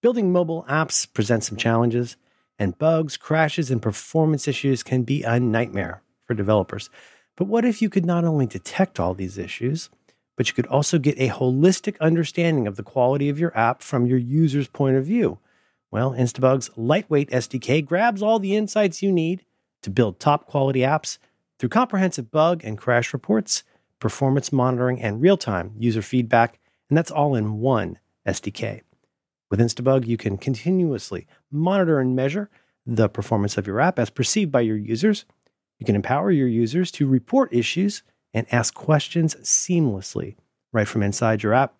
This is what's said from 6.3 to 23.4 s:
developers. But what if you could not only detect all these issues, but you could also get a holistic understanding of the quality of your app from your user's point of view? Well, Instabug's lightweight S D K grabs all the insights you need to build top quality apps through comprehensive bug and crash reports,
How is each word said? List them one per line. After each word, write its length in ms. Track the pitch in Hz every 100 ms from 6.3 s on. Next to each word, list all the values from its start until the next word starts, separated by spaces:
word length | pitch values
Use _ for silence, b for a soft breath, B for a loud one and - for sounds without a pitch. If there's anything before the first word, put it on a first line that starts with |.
developers. 540 | 110 101 107 95 101 - b b b b _
But 80 | 196
what 180 | 226 240
if 160 | 214
you 80 | 214
could 160 | 196 175
not 180 | 170
only 220 | 170 151 123
detect 520 | 104 - - 190 -
all 140 | 90
these 220 | 92 92 98
issues, 520 | 87 - 120 160 - _ _ _ _ -
but 120 | 120
you 60 |
could 120 | - 120
also 320 | 135 147 170
get 220 | 139 139
a 80 | 131
holistic 720 | - 127 131 170 185 - -
understanding 680 | 156 165 160 - 170 151 104
of 100 | 98
the 60 |
quality 460 | 104 - 123 139 143
of 100 | 143
your 180 | 170 -
app 260 | 117 131
from 240 | - 131 123
your 120 | 127
user's 480 | 120 147 160 143 135
point 300 | - 139 135
of 80 |
view? 340 | 139 233 175 95 _ _ _ _ _
Well, 220 | 110 131
Instabug's 580 | 123 123 - 131 135 -
lightweight 540 | - 117 170 - 147 143
S 120 | 127 -
D 120 | 127
K 240 | - 147
grabs 400 | 143 175 233 202
all 160 | 208 226
the 180 | 196 202
insights 460 | 214 214 202 165
you 100 | 196
need 320 | 180 160 185 _ _ _ _
to 80 | -
build 280 | 92 113 90
top 280 | - 143 -
quality 340 | 143 135 131
apps 380 | 127 151 - - _ _ _ _
through 100 | 123
comprehensive 600 | 220 247 196 185 160 117
bug 320 | 156 160 175
and 120 | 113 107
crash 360 | - 120 117
reports, 500 | 135 - 214